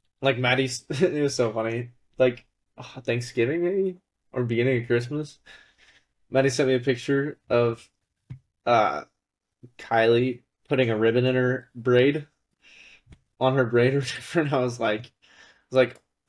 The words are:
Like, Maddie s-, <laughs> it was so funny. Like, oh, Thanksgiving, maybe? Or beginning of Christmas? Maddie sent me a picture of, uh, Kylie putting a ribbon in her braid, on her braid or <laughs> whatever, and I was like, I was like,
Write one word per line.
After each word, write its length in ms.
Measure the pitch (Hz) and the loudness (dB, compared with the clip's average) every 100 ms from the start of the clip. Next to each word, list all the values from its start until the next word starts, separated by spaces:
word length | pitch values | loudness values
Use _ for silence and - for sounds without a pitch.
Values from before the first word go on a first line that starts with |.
| _ _ | _ _
Like, 180 | 135 123 | -2 0
Maddie 260 | 123 131 | 0 0
s-, 200 | 131 - - | 0 -6 -10
<laughs> 40 | |
it 320 | 131 175 147 | -2 0 0
was 120 | 143 - | -2 0
so 160 | 117 | -2
funny. 380 | 113 113 117 120 _ _ - | -2 -4 -6 -8 _ _ 0
Like, 280 | 131 123 _ _ _ - | 0 0 _ _ _ -20
oh, 240 | - - | -20 -10
Thanksgiving, 580 | 123 120 120 - 117 165 | -6 -4 -4 -2 -2 0
maybe? 340 | 175 196 190 180 _ _ _ | -2 -2 -4 -6 _ _ _
Or 100 | 127 | -6
beginning 380 | 120 117 127 123 | -2 0 0 -2
of 40 | 117 | 0
Christmas? 500 | 120 123 147 151 - - - _ _ _ _ _ _ _ | -2 -2 -8 -10 -14 -20 -20 _ _ _ _ _ _ _
Maddie 200 | 131 135 | 0 2
sent 180 | 127 131 | 2 2
me 60 | |
a 60 | 127 | 2
picture 580 | 127 123 - 139 147 - - | 0 -2 -2 -2 -2 -8 -2
of, 400 | 120 120 113 - _ _ _ _ 127 _ _ - | 0 0 -2 -12 _ _ _ _ -20 _ _ 0
uh, 380 | 117 101 71 - _ _ _ _ _ - - | 2 2 -2 -10 _ _ _ _ _ -20 -20
Kylie 640 | - 113 113 120 127 120 _ _ - | -2 2 4 4 0 -4 _ _ -4
putting 220 | 135 120 | 0 0
a 60 | 110 | 2
ribbon 300 | 113 120 127 | 2 2 2
in 80 | |
her 340 | 127 127 127 - | 0 0 -2 -8
braid, 520 | 120 117 123 135 151 147 _ _ _ _ - - - _ - _ _ | -6 2 4 4 0 -8 _ _ _ _ -20 -20 -20 _ -20 _ _
on 160 | 131 135 | 0 2
her 80 | |
braid 300 | 117 120 123 | 2 2 2
or 60 | 139 | 2
<laughs> 0 | |
whatever, 400 | 127 - - 170 | -4 -10 -4 -2
and 140 | 151 | 0
I 40 | 139 | 0
was 200 | 123 120 | -2 -2
like, 260 | 113 110 120 | -4 -4 -8
I 40 | _ _ _ - _ _ | _ _ _ -20 _ _
was 60 | 131 | 2
like, 200 | 123 - _ _ | 2 -2 _ _